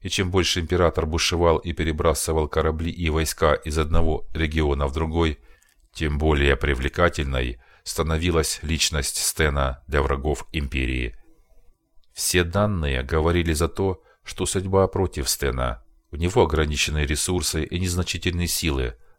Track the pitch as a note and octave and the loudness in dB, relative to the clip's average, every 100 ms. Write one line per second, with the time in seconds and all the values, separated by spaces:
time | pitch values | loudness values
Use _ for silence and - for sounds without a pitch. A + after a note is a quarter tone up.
0 | G2 - F#2 F#2+ E2 - E2 F2+ F2 D#2+ | -4 -2 2 2 2 0 0 4 4 2
1 | D#2+ E2+ - E2+ E2+ D#2+ F2 D#2+ D#2+ D2+ | -2 0 0 2 4 4 0 -4 -2 0
2 | E2 D#2 - D#2+ D2+ - D#2 D#2 E2 - | 2 0 0 0 0 0 0 0 -4 -2
3 | E2 D#2 D#2 - D#2+ C#2+ - D2+ D#2+ E2+ | 0 0 0 0 2 2 0 -2 4 6
4 | E2 D2 - D#2+ D#2+ D#2 D2 C#2+ C#2+ D2 | 4 2 -4 -4 -2 0 0 0 -2 -2
5 | D#2+ D#2+ E2 D2 - - _ _ _ - | -2 0 0 -2 -12 -20 _ _ _ -6
6 | D#2 D2 D#2 D2 C#2 C2+ C#2+ C2 C2+ - | -2 0 2 4 2 2 0 -2 -2 0
7 | F2 - C#2 C2 B1 A#1+ _ _ - - | 0 0 -4 -2 -4 -8 _ _ -12 -4
8 | D#2 D#2+ F2 D#2+ D2+ - D2+ D#2 - D2+ | 0 0 2 2 0 -4 -4 -2 0 -2
9 | C#2+ - - - D#2 C#2+ C2+ C2 - C#2+ | -4 -4 -4 0 0 2 -2 -4 -2 0
10 | C#2+ C#2 C#2+ C#2+ - D#2+ C2+ C2+ B1+ B1+ | 0 -2 -2 -4 -4 -6 -4 -4 -2 -4
11 | A#1 - - - _ - - _ _ - | -6 -10 -20 -20 _ -20 -20 _ _ -20
12 | _ - - F2 F2 G2 G#2 G2 D2+ C2 | _ -6 0 2 2 2 2 0 0 -2
13 | C2 D#2 D#2 F2 E2+ D2+ E2 - G2 F#2 | 0 0 2 2 2 0 0 0 -2 -2
14 | _ _ - - F#2 G2 F#2+ F#2+ F#2+ F#2+ | _ _ -18 -6 -4 -2 2 4 4 2
15 | F#2 - C2+ - C#2 B1+ B1 A#1+ - _ | -2 -2 -4 -2 -2 -2 -4 -4 -14 _
16 | _ C#2 F2 B2 E2+ D2+ D2+ D2 - D2+ | _ -4 0 4 4 4 0 0 -2 0
17 | D2 D2 - F2+ D2+ D#2+ D#2 F2 F#2 F2 | 0 -2 0 0 0 -2 -4 -2 -2 -2
18 | F2 F2 - F2 F2 - D#2+ C#2 A#1+ - | -2 -2 -2 -2 -2 0 0 0 -4 -6
19 | - | -20